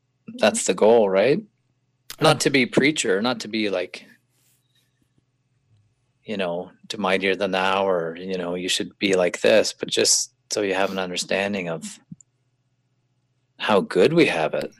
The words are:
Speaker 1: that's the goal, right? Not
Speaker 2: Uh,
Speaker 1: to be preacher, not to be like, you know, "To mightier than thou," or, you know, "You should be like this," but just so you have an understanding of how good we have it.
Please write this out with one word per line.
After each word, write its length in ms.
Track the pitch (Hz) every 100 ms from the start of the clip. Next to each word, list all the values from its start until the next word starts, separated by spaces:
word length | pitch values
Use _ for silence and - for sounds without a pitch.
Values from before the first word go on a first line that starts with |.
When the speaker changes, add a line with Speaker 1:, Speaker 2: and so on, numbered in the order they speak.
| _ _ - -
Speaker 1:
that's 260 | 107 156
the 80 | -
goal, 380 | 95 107 117 104
right? 320 | 95 117 185 - _ _ _ _ _ - -
Not 160 | 156 151
Speaker 2:
Uh, 20 |
Speaker 1:
to 120 | 156
be 140 | 135
preacher, 560 | 120 - 135 156 117 95
not 200 | 120 120
to 80 | 110
be 200 | 110 104
like, 380 | 92 90 - - _ _ _ _ _ _ _ _ _ _ _ _ _ _ _ _ _ _ _ _ _
you 120 | - 101
know, 340 | 92 87 90 _ -
"To 100 | 110
mightier 380 | 95 95 95 90
than 140 | 98
thou," 360 | 92 95 95 98
or, 300 | 90 82 82
you 220 | 92 92
know, 160 | 87
"You 140 | 90 90
should 280 | - 92 -
be 160 | 101
like 260 | 92 90 -
this," 320 | - 110 95
but 160 | - -
just 440 | - 104 - - _ -
so 120 | 110
you 120 | 101
have 180 | 95 98
an 60 | 95
understanding 680 | 92 90 - 95 98 101 87
of 300 | 82 208 - - - _ _ _ _ _ _ _ _ _ _ _ _ _ -
how 220 | - 104
good 320 | 78 90 117
we 140 | 165 156
have 280 | - 78
it. 180 | - - _